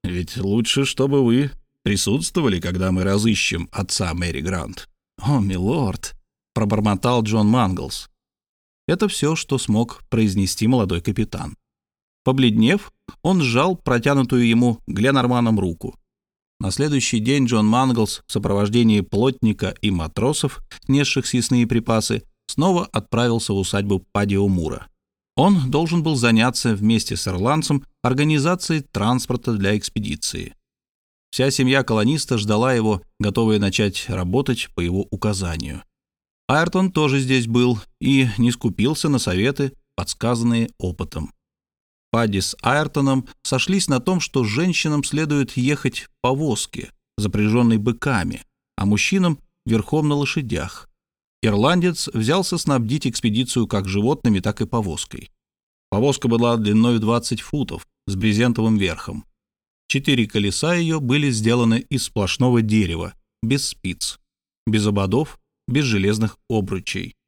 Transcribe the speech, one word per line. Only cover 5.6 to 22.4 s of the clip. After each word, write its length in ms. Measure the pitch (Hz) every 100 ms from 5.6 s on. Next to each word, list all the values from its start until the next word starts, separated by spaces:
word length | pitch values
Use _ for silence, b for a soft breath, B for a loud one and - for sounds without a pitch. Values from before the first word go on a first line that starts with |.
| 95 165 110 90 - - _ _ _
пробормотал 680 | - 104 107 104 98 120 123
Джон 240 | 107 110 104
Манглс. 640 | 123 101 90 67 - - _ _ _ _ _ _ _ -
Это 200 | 180 208
все, 280 | - 143 160
что 220 | - 135
смог 460 | - 107 117 - -
произнести 560 | 113 107 98 95 - 110
молодой 340 | 127 95 85
капитан. 560 | 104 98 107 - 76 - _ _ _ _ _ _
Побледнев, 680 | - 135 123 110 113 202 - - - -
он 180 | 165 190
сжал 340 | 131 117 170 180
протянутую 720 | - 120 139 139 123 127 117
ему 320 | 117 123 110 -
Гленарваном 720 | 101 123 139 123 123 117 107
руку. 380 | 92 82 - - _ _ _ _ _ -
На 100 | 95
следующий 480 | - 151 143 - 117
день 300 | 110 143 123
Джон 180 | 117 107
Манглс 560 | 120 131 117 107 - -
в 40 |
сопровождении 720 | 104 92 101 101 120 113 104
плотника 720 | 90 101 127 131 110 - 95 -
и 80 | 107
матросов, 720 | 90 78 - 127 151 143 - - B -
несших 380 | 139 143 143 -
съестные 400 | 123 117 123 117
припасы, 560 | 117 110 110 - 110 - _